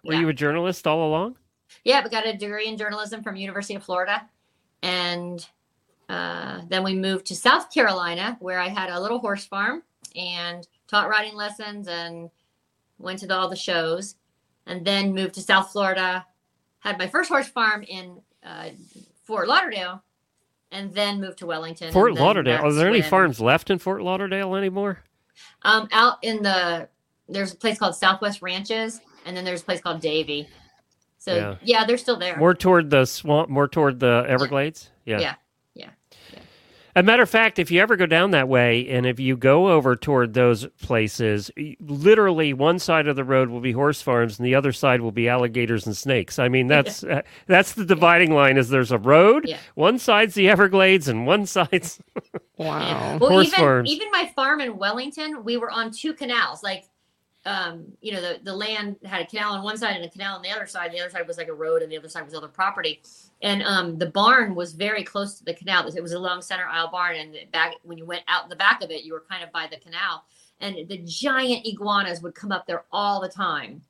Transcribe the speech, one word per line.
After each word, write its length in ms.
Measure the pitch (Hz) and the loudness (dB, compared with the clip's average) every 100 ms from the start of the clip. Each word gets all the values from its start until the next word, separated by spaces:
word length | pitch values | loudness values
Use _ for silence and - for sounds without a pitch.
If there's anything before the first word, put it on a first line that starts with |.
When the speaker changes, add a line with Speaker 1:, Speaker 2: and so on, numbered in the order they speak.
Speaker 1:
Were 100 | - | -2
Speaker 2:
Yeah. 60 | 156 | 0
Speaker 1:
you 80 | 165 | 0
a 40 | |
journalist 540 | 139 147 160 180 175 165 | 0 -2 0 -4 -2 0
all 200 | 160 156 | 0 0
along? 300 | 156 208 254 _ _ _ _ | -2 -4 -10 _ _ _ _
Speaker 2:
Yeah, 180 | 233 269 | 2 2
but 80 | 262 | 2
got 160 | 220 220 | -4 -4
a 100 | 208 | -6
degree 300 | 208 208 220 | -8 -8 -8
in 100 | 214 | -8
journalism 460 | 208 208 190 220 | -8 -8 -10 -12
from 140 | 214 190 | -12 -10
University 380 | 196 190 196 | -10 -10 -10
of 100 | 196 | -12
Florida. 440 | - 180 185 214 - _ _ _ _ _ | -6 -4 -4 -6 -8 _ _ _ _ _
And, 640 | 180 180 175 175 175 175 - _ _ _ _ _ - | -4 -4 -4 -6 -8 -12 -16 _ _ _ _ _ -12
uh, 540 | 175 175 170 - 180 170 | -8 -8 -8 -10 -12 -6
then 140 | 185 | -4
we 120 | 190 | -2
moved 320 | 190 190 190 - | -2 -4 -4 -8
to 100 | 180 | 0
South 360 | 240 311 - | 2 2 0
Carolina, 640 | 302 220 185 175 170 208 233 | 0 0 0 -4 -6 -8 -8
where 180 | 185 185 | -8 -6
I 100 | 185 | -4
had 220 | 202 185 | -6 -6
a 80 | 175 | -6
little 180 | 202 240 | -4 -4
horse 240 | 220 202 - | -4 -6 -8
farm 360 | 196 208 320 _ _ - 175 | -4 -4 -6 _ _ -18 -12
and 500 | 180 175 175 175 175 _ _ | -10 -8 -10 -12 -18 _ _
taught 200 | 208 190 | -2 0
riding 260 | 214 214 208 | -2 -2 -8
lessons 500 | 208 208 214 208 190 | -10 -10 -14 -12 -10
and 440 | 170 170 170 170 _ _ _ _ _ _ _ | -10 -10 -14 -18 _ _ _ _ _ _ _
went 220 | 180 190 | -12 -12
to 60 | 190 | -4
the, 100 | 185 | -2
all 120 | 180 | -2
the 80 | 185 | -4
shows, 600 | - 175 160 170 202 - _ _ _ _ - | -4 -2 -2 -4 -8 -18 _ _ _ _ -14
and 180 | 180 | -6
then 300 | 175 196 196 | -2 0 0
moved 200 | 190 185 | -2 -4
to 80 | 196 | -8
South 280 | - 190 190 | 0 0 2
Florida, 540 | 208 196 190 185 185 - _ _ _ _ _ | -2 -2 0 -2 -4 -10 _ _ _ _ _
had 180 | 208 190 | -8 -6
my 80 | 185 | -2
first 220 | 320 349 | -2 0
horse 200 | 269 262 | -2 -2
farm 360 | 247 220 214 202 | -2 0 -2 -8
in, 340 | 190 180 180 _ _ | -16 -16 -20 _ _
uh, 260 | 175 160 160 - - - - _ | -18 -16 -16 -18 -20 -20 -20 _
Fort 220 | - 214 180 | -8 -4 2
Lauderdale, 540 | 330 349 208 180 190 _ _ _ _ _ _ _ | 2 0 -6 -10 -12 _ _ _ _ _ _ _
and 200 | 196 196 | -12 -8
then 260 | 185 202 202 | -2 -2 -2
moved 180 | 190 175 | -8 -10
to 80 | 170 | -8
Wellington, 460 | 160 160 165 165 | -8 -8 -12 0
Speaker 1:
Fort 180 | 180 226 | 4 4
Speaker 2:
and 60 | 147 | 6
then 60 | |
Speaker 1:
Lauderdale. 340 | 165 208 127 120 | 4 4 2 2
Are 20 | |
Speaker 2:
that's 120 | 147 147 | 2 4
Speaker 1:
there 120 | 175 | 4
any 120 | 226 | 4
Speaker 2:
when 80 | 151 | 4
Speaker 1:
farms 300 | 190 175 113 | 4 4 2
left 300 | 113 156 - | 4 4 2
in 80 | 185 | -4
Fort 240 | - 190 | -2 -4
Lauderdale 520 | 180 190 196 190 196 190 | -4 -4 -4 -4 -4 -2
anymore? 420 | 196 185 202 185 _ _ _ _ - _ | -2 -2 -4 -6 _ _ _ _ -20 _
Speaker 2:
Um, 260 | 196 220 214 | 2 2 4
out 260 | 220 240 - | 4 4 2
in 200 | 226 220 | -4 -2
the, 460 | 202 185 175 165 - _ _ _ - | 0 0 0 -4 -8 _ _ _ -10
there's 240 | 196 190 | -6 -6
a 40 | - | -2
place 220 | 226 214 | -4 0
called 160 | 196 | -4
Southwest 480 | 170 190 196 208 202 | 2 0 2 -4 -6
Ranches, 580 | 185 185 196 226 220 226 _ _ | -8 -8 -6 -4 -4 -8 _ _
and 120 | 175 185 | -12 -8
then 80 | |
there's 180 | 185 180 | -6 -8
a 20 | |
place 160 | - 175 | -6 -6
called 200 | 175 160 | -4 -6
Davie. 480 | 156 156 151 147 147 _ _ _ _ _ _ _ | -2 -2 -2 -8 -10 _ _ _ _ _ _ _
So, 160 | - 175 | -4 -2
Speaker 1:
Yeah. 180 | 104 92 | -2 -6
Speaker 2:
yeah, 220 | 220 226 | 0 2
they're 140 | 220 247 | 2 -2
still 180 | - 220 | -2 -4
there. 180 | 180 160 | -4 2
Speaker 1:
More 160 | 165 | 2
toward 360 | 180 185 175 151 | 4 4 4 4
the 140 | 139 | 2
swamp, 440 | 127 - 156 147 - | 2 -2 0 0 2
more 180 | 135 139 | 0 0
toward 320 | 160 143 123 | 2 0 2
the 240 | 127 120 127 | 4 4 2
Everglades? 640 | 127 135 139 151 160 - _ | 0 0 0 -2 -6 -20 _
Yeah. 160 | - 107 | -6 -2
Speaker 2:
Yeah. 140 | 147 143 _ _ _ | -4 -6 _ _ _
Yeah. 160 | - - _ _ _ - | -20 -20 _ _ _ -20
Yeah. 60 | - - _ _ _ _ 185 | -20 -20 _ _ _ _ 4
Speaker 1:
A 60 | |
matter 200 | 190 240 | 6 6
of 60 | 220 | 6
fact, 280 | 220 220 202 | 4 4 2
if 120 | 165 | 2
you 100 | 170 | 4
ever 120 | 220 202 | 4 4
go 100 | 175 | 4
down 240 | 160 196 | 4 4
that 180 | 160 131 | 2 4
way, 400 | 127 120 117 123 | 4 4 2 0
and 160 | 127 | 0
if 160 | 127 120 | 0 0
you 160 | 131 131 | -2 2
go 320 | 131 147 190 | 6 6 6
over 260 | 160 131 123 | 4 4 0
toward 360 | - 135 117 | 2 2 2
those 320 | 117 123 110 135 _ | 4 4 2 -4 _
places, 680 | - 117 107 - 113 104 101 - | -2 0 0 -2 0 -2 -4 -12
y-, 180 | 151 - | -12 -12
literally 720 | 151 143 170 220 202 160 151 | -10 2 6 6 6 2 0
one 240 | 131 147 180 | 2 2 2
side 280 | - 165 147 | 2 2 2
of 100 | 135 | -2
the 80 | |
road 260 | 131 131 127 | 2 2 2
will 100 | 120 | -2
be 120 | 127 | -2
horse 280 | 117 143 147 | 0 0 0
farms, 380 | - 120 117 104 | 0 0 0 -2
and 80 | 123 | 2
the 80 | |
other 180 | 131 139 | 2 2
side 300 | 120 139 123 | 0 2 2
will 100 | 117 | 0
be 160 | 107 117 | 0 0
alligators 560 | 123 123 120 117 113 113 | 2 0 -2 -2 -2 -2
and 80 | |
snakes. 440 | 101 135 127 92 - | -6 -2 -2 -2 -2
I 100 | 123 | 2
mean, 200 | 131 127 | 2 4
Speaker 2:
<laughs> 20 | |
Yeah. 120 | 147 | 2
Speaker 1:
that's, 220 | 139 - | 2 -6
uh, 180 | - 147 - - - | -4 -4 -6 -18 4
that's 280 | 185 196 | 6 6
the 80 | - | -4
Speaker 2:
Yeah. 60 | 180 | 2
Speaker 1:
dividing 440 | 170 170 170 170 | 6 8 8 6
line, 220 | 151 139 135 | 6 6 6
is 140 | 120 | 4
there's 200 | 135 120 | 2 2
a 60 | 120 | 0
road, 460 | 117 151 196 285 208 | 6 8 8 6 2
Speaker 2:
Yeah. 120 | 147 - | -8 -12
Speaker 1:
one 240 | - 170 247 | 0 2 2
side's 360 | - 208 220 | 2 4 2
the 140 | 202 190 | 4 4
Everglades, 580 | 190 202 196 190 190 139 | 6 6 6 6 4 2
and 200 | 113 123 | -2 2
one 180 | 202 | 0
side's 560 | 196 190 160 180 170 - _ - _ | 2 0 0 0 -2 -16 _ -14 _
<laughs> 280 | - _ - | -16 _ -8
Speaker 3:
Wow. 220 | 160 151 | -4 -4
Speaker 2:
Yeah. 360 | 147 147 139 151 | -4 -4 -4 2
Well, 120 | - | 6
Speaker 1:
horse 160 | 185 190 | 8 6
Speaker 2:
even, 100 | - | 6
Speaker 1:
farms. 320 | 143 127 120 | 4 4 2
Speaker 2:
even 200 | 302 415 | -4 -2
my 220 | 381 349 | -2 -2
farm 260 | - 269 302 | -2 0 0
in 140 | 254 202 | -2 -4
Wellington, 680 | 196 233 269 285 311 294 | -4 -4 -8 -8 -10 -8
we 120 | 220 240 | -4 -4
were 120 | 233 | -4
on 200 | 226 226 | -6 -6
two 220 | 220 311 | -8 -10
canals. 480 | 302 262 233 160 - | -8 -4 -2 -2 -6
Like, 220 | 202 190 _ _ _ _ _ _ 196 | -8 -8 _ _ _ _ _ _ -8
um, 380 | 196 175 165 165 190 | -6 -6 -10 -20 _
you 100 | 214 | -10
know, 80 | 196 | -8
the, 180 | 175 - | -8 -8
the 120 | 185 | -10
land 420 | 190 214 214 208 196 | -8 -6 -6 -8 -10
had 200 | 196 185 | -8 -8
a 40 | 170 | -6
canal 280 | 214 208 | -6 -6
on 80 | 196 | -6
one 160 | 202 214 | -8 -6
side 180 | 220 185 | -6 -6
and 80 | |
a 60 | 170 | -10
canal 260 | - 196 190 | -10 -10 -10
on 60 | |
the 80 | 180 | -10
other 160 | 214 196 | -10 -10
side. 260 | 185 170 | -10 -8
The 80 | 175 | -8
other 80 | 175 | -8
side 180 | 180 170 | -8 -10
was, 120 | 170 | -10
like, 100 | 160 | -10
a 60 | |
road, 260 | 151 160 165 | -8 -2 -2
and 100 | 160 | -2
the 60 | 156 | -10
other 140 | 156 | -12
side 120 | 170 147 | -14 -12
was 80 | |
other 140 | 156 151 | -14 -14
property. 520 | - 190 196 160 151 _ - _ _ | -4 -4 -2 -6 -8 _ -20 _ _
And, 220 | 202 196 | -2 -2
um, 340 | 196 190 175 160 | 0 -2 -2 -4
the 80 | 165 | -2
barn 440 | 196 220 254 214 | 4 6 6 2
was 200 | 175 175 | -4 -8
very 280 | 160 208 208 | -6 -4 -4
close 360 | - 202 202 - | -6 -8 -8 -10
to 60 | - | -12
the 80 | |
canal. 340 | - 180 185 160 | -10 -2 0 0
It 140 | 170 | -8
was 100 | 170 | -8
a 60 | 175 | -6
long 240 | 185 180 | -6 -6
center 240 | 180 185 180 | -6 -8 -4
aisle 240 | 165 165 | -4 -4
barn, 260 | 180 175 160 | -4 -4 -4
and 160 | 156 | -12
the 140 | 151 - | -18 -8
back, 260 | 165 165 160 | -2 -2 -4
when 140 | 170 165 | -18 -16
you 80 | |
went 200 | 160 175 - | -12 -10 -4
out 220 | 180 - | -4 -4
the 60 | 180 | 0
back 260 | 196 240 | 2 2
of 80 | 165 | -4
it, 140 | 160 | -10
you 100 | 156 | -12
were 100 | 160 _ | -16 _
kind 160 | 185 | -14
of 80 | 170 | -10
by 140 | 170 156 | -8 -10
the 80 | 156 | -14
canal. 460 | 170 170 196 165 _ _ _ _ | _ -6 -6 -8 _ _ _ _
And 260 | 202 180 170 | -12 -12 -14
the 120 | 190 | -14
giant 680 | 170 160 277 262 254 240 226 | -12 -6 -2 -2 -2 -2 -6
iguanas 540 | 202 208 202 185 170 | -6 -2 -2 -2 -8
would 140 | 170 | -12
come 180 | - 208 | -12 -8
up 140 | 185 - | -8 -6
there 180 | 170 _ | -10 _
all 300 | 196 202 196 | -4 -2 -4
the 80 | 185 | -6
time 500 | 180 180 147 113 139 | -6 -6 -6 -10 -18